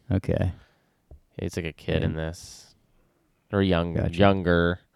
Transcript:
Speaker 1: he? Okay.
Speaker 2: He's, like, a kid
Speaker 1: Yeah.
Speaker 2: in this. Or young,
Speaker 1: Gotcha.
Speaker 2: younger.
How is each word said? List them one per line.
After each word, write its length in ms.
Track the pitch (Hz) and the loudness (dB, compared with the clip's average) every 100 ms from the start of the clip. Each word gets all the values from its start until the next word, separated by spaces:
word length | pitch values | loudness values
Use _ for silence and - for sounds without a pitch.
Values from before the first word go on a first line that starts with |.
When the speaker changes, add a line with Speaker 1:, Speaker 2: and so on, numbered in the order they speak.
| - | -4
Speaker 1:
he? 40 | 95 | -2
Okay. 360 | - 80 92 - _ _ _ _ _ - _ - | 0 -2 -2 -4 _ _ _ _ _ -20 _ -12
Speaker 2:
He's, 180 | 90 - | -8 -8
like, 100 | 82 | -8
a 60 | |
kid 280 | - - 80 | -8 -4 -2
Speaker 1:
Yeah. 40 | 80 | -2
Speaker 2:
in 80 | |
this. 600 | 80 80 82 - - - _ _ _ _ _ _ _ _ | -4 -6 -10 -16 -20 -20 _ _ _ _ _ _ _ _
Or 100 | 101 | 0
young, 320 | 98 85 85 | 2 2 0
Speaker 1:
Gotcha. 200 | 82 90 | -2 -2
Speaker 2:
younger. 680 | 85 98 95 87 85 85 92 _ | 2 4 4 2 4 2 0 _